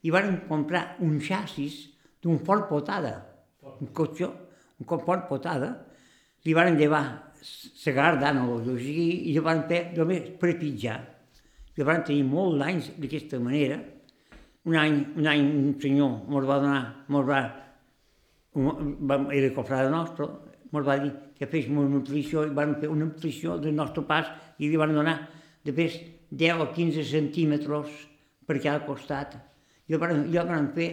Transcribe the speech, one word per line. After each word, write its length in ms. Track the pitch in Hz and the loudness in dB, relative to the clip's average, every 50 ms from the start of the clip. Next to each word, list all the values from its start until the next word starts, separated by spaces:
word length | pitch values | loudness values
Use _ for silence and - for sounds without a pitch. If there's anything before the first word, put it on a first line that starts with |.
| - | 0
I 80 | 165 | 2
varen 320 | 160 185 202 202 185 - - | 2 2 2 2 -2 -2 -2
comprar 380 | - 156 151 143 147 175 175 - - - - | -2 -2 -2 0 0 -2 -2 -2 -4 -6 -2
un 140 | 180 160 151 147 151 | 0 2 2 0 0
xassis 560 | - 190 202 202 - - - 139 151 147 - - - _ _ _ _ _ _ | -2 -4 -4 -4 -8 -8 -6 -6 -6 -8 -12 -18 -20 _ _ _ _ _ _
d'un 160 | - 170 165 147 - | 0 0 0 2 2
Ford 240 | 175 196 208 202 - | 2 2 2 2 0
Potada, 460 | 156 147 147 - 196 180 160 117 98 - - - - _ _ _ _ _ - | -2 -2 -2 -2 -4 -2 -4 -4 -6 -8 -14 -20 -20 _ _ _ _ _ -20
un 260 | - - - 139 123 - | -20 -12 -12 -12 -10 -2
cotxe, 320 | - 156 147 - - 180 - | -2 -2 -2 -2 -4 -6 -6
un 580 | - - - - - _ _ _ _ _ 127 | -6 -12 -20 -20 -20 _ _ _ _ _ -6
co-, 140 | - 175 160 | -6 -6 -4
Ford 240 | - 170 180 185 180 - | 0 0 -2 -2 -2 -4
Potada, 440 | 143 131 - 170 170 131 131 196 254 - - - - _ _ _ _ _ _ _ _ _ _ | -6 -4 -4 -4 -2 -2 -2 -4 -6 -10 -14 -20 -20 _ _ _ _ _ _ _ _ _ _
li 100 | 160 156 | 2 4
varen 240 | 165 170 180 165 147 | 6 6 6 6 6
llevar 240 | 151 147 156 151 139 131 120 - - - - - | 6 6 4 2 0 -2 -8 -12 -16 -20 -20 -20
s-, 320 | - - - - - - _ - - 160 | -20 -20 -18 -18 -20 -20 _ -4 -4 0
la 80 | 131 | 2
garda, 340 | 135 143 165 165 131 139 147 147 | 4 4 4 4 4 2 2 2
no, 100 | 131 127 120 120 | 2 2 0 0
o 220 | 117 113 123 127 | -2 -2 -2 -4
sigui, 320 | 120 123 139 151 165 170 165 175 170 - - | -4 -4 -4 -2 0 0 0 0 0 -2 0
i 40 | 143 | 0
li 80 | 156 | 2
varen 220 | 156 160 165 160 - - | 2 4 2 2 2 2
fer 120 | 170 170 170 170 170 | 0 0 0 -2 0
només 340 | 165 160 165 185 170 - - - - | 0 2 2 2 0 -2 -8 -6 0
per 160 | - 175 - 175 | 0 0 2 0
pitjar. 400 | 165 147 135 104 107 120 110 123 123 - - _ _ _ _ - _ _ _ - - - - | -2 -6 -4 -4 -4 -4 -4 -6 -10 -14 -20 _ _ _ _ -20 _ _ _ -20 -20 -14 -4
I 80 | - | -2
el 60 | 139 139 | 2 2
varen 180 | 160 165 - | 2 2 2
tenir 220 | - 147 147 139 131 | 2 2 2 2 2
molts 340 | 139 170 196 185 160 139 | 2 2 2 2 2 2
anys 300 | 139 156 190 170 120 - - - | 0 0 0 -2 -4 -6 -10 -10
d'aquesta 400 | 147 127 151 151 - - 143 127 | -8 -6 -6 -8 -8 -6 -6 -4
manera. 380 | 120 123 135 151 147 127 143 120 107 - - - _ _ _ _ _ _ - - - _ _ _ _ 170 | -2 0 2 2 2 0 0 -4 -8 -14 -18 -20 _ _ _ _ _ _ -20 -20 -20 _ _ _ _ 2
Un 100 | 165 160 | 2 4
any, 220 | 151 156 151 143 143 143 147 165 | 4 4 4 2 0 -2 -2 0
un 80 | 151 156 | 2 4
any 160 | 147 147 143 | 4 4 4
un 300 | 143 151 143 135 147 135 - | 4 4 4 2 2 0 0
senyor 420 | - 139 139 143 143 135 120 110 95 - | 0 2 4 4 4 4 2 -4 -6 -2
mos 160 | 143 139 135 131 | -2 0 2 2
va 120 | 143 139 | 2 4
donar, 220 | 139 143 139 135 127 113 113 - - - | 4 2 2 0 -2 -4 -12 -16 -6 0
mos 140 | 139 143 135 131 | 2 2 2 4
va, 140 | 143 139 123 110 - - - - - _ _ _ _ _ _ _ _ _ _ _ _ _ _ _ _ 147 | 2 0 0 -2 -8 -12 -18 -20 -20 _ _ _ _ _ _ _ _ _ _ _ _ _ _ _ _ 0
un, 340 | 131 147 151 - 156 143 143 - 147 | 0 0 0 -2 -4 -6 -6 -4 -2
va, 140 | 135 139 139 139 139 147 | 0 0 0 0 0 2
era 160 | 139 135 131 131 | 2 2 2 2
cofrade 340 | 139 123 - 135 131 135 131 | -2 -4 -2 0 2 2 2
nostre, 360 | 151 165 165 160 - - 147 147 - - - - - _ _ - | 2 0 -2 -4 -4 -6 -6 -6 -6 -12 -18 -20 -20 _ _ -6
mos 160 | - 151 139 | -4 -2 2
va 140 | 139 139 139 | 2 2 2
dir 80 | 143 147 - - - - - | 0 -2 -4 -6 -16 -20 -10
que 140 | - 139 - | -10 -8 -2
fes 160 | - 160 127 113 | -2 -2 0 0
una 160 | 143 147 143 139 143 139 | 0 2 2 4 2 0
ampliació, 480 | 131 135 139 151 139 - 160 156 151 | 0 -2 -4 -4 -4 -2 0 0 0
i 80 | 156 139 | 0 0
van 220 | 143 147 151 143 147 | 0 0 0 0 -2
fer 80 | 151 151 | -2 -2
una 160 | 160 151 156 160 | 0 0 0 0
ampliació 500 | 151 - - 160 - - - 165 170 170 | -4 -4 -6 -6 -6 -4 -4 -4 -4 -2
del 140 | 143 156 151 | -2 -2 0
nostre 300 | 151 151 - - 165 143 | 0 -2 -2 -4 -6 -2
pas 240 | - 156 160 156 - - - - - - - | 0 0 0 0 -2 -10 -16 -20 -20 -8 -4
i 100 | 139 147 | -2 0
li 80 | 156 160 | 2 2
van 140 | 156 156 156 | 2 4 4
donar 240 | 151 151 165 160 147 151 - - - - - _ _ _ | 2 2 2 0 -2 -4 -14 -18 -20 -20 -20 _ _ _
de 80 | 147 | -4
més 220 | 131 151 170 160 - - - - - - - _ | 0 0 0 0 -2 -6 -14 -18 -20 -20 -16 _
deu 320 | 147 131 160 165 170 165 | -2 2 2 2 4 2
o 100 | 156 - - | 0 -2 0
quinze 280 | 170 170 165 147 156 147 117 | 0 0 0 0 0 -2 0
centímetres 800 | 135 156 151 139 - 170 165 151 147 147 147 139 147 151 143 - - - - - _ _ _ _ _ _ _ | 0 0 0 0 0 0 2 2 2 0 0 -2 -4 -4 -4 -6 -12 -16 -20 -20 _ _ _ _ _ _ _
per 140 | - 151 139 | -4 -4 -2
cada 220 | - 147 147 151 147 | 0 0 -2 0 -2
costat. 520 | - 139 - - - 147 139 143 143 - - - - _ _ _ _ _ _ _ - | -6 -8 -8 -6 -8 -6 -6 -6 -10 -14 -18 -20 -20 _ _ _ _ _ _ _ -2
I 80 | 160 | -2
el 40 | 151 | 0
varen, 260 | 165 170 170 147 147 165 | 2 2 2 2 2 2
i 80 | 165 | 2
el 120 | 175 170 175 | 0 2 2
varen 180 | 170 156 147 143 - | 0 0 0 0 0
fer 120 | 165 165 170 | -2 -2 -2